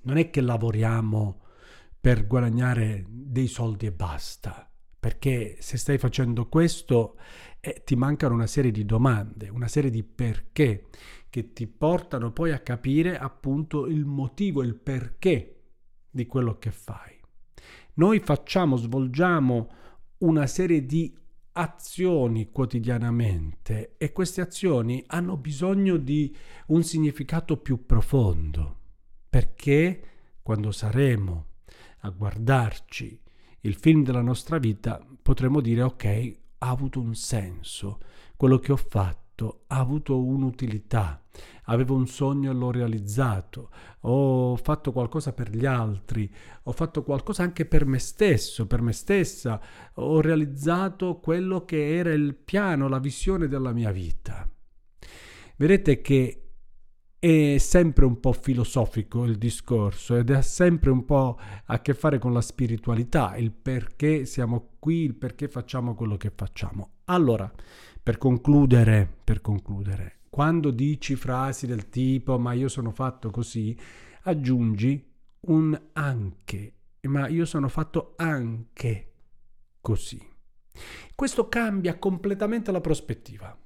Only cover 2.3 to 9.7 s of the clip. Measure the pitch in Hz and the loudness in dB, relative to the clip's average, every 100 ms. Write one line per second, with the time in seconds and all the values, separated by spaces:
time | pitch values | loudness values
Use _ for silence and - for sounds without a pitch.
2.3 | 123 117 117 127 117 110 101 92 117 139 | 2 2 2 0 0 0 -2 -8 -12 -4
3.3 | 123 123 - 117 101 107 90 90 76 - | -2 0 -2 -4 -2 -6 -4 -4 -6 -8
4.3 | - - - - - - - 117 - 135 | -12 -12 -12 -20 -20 -20 -4 -2 0 0
5.3 | 127 107 - - 120 - 135 127 - 123 | 0 -4 -10 -8 -4 0 2 2 0 0
6.3 | 117 113 160 170 - - 120 107 - - | 0 2 4 4 0 2 2 2 -8 -20
7.3 | - - - - - - 127 135 147 143 | -20 -20 -14 -12 -10 -2 0 2 0 0
8.3 | 117 113 - 127 104 104 110 131 110 107 | 0 0 0 0 0 0 2 2 2 -4
9.3 | - 101 117 120 | -12 -12 -8 -2